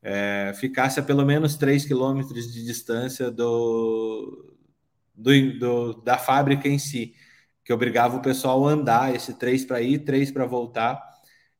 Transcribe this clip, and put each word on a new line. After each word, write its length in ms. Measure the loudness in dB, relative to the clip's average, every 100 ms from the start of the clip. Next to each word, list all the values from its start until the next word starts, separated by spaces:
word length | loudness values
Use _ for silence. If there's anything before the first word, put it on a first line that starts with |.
é, 520 | -6 -4 -2 -4 -6
ficasse 460 | -6 -4 0 0 0
a 20 |
pelo 220 | 0 2
menos 320 | 4 4 2 0
três 280 | 2 2
quilômetros 680 | 2 0 0 -2 -4 -8 -10
de 120 | -10
distância 680 | -8 -8 -4 -4 -4 -6 -6
do, 1200 | -2 0 0 0 0 0 -2 -4 -6 -10 -16 -20 _ _ _ _ _ _
do, 460 | -2 4 6 4 0
do, 340 | -2 0 -2 -4
da 160 | 0 0
fábrica 500 | 2 2 2 2 0
em 100 | -2
si, 380 | -2 -8 -8 _ _ _ _ _
que 80 | -2
obrigava 440 | 0 2 2 2 0
o 60 |
pessoal 460 | -2 0 2 4 4
a 20 |
andar 420 | 2 4 4 4
esse 220 | -2 -6
três 300 | -4 0 0
pra 180 | 0 -2
ir, 180 | 0 0
três 300 | 0 0 0
pra 160 | -2 -2
voltar, 560 | -4 -4 -2 -2 -2 -10 -20 _ _ _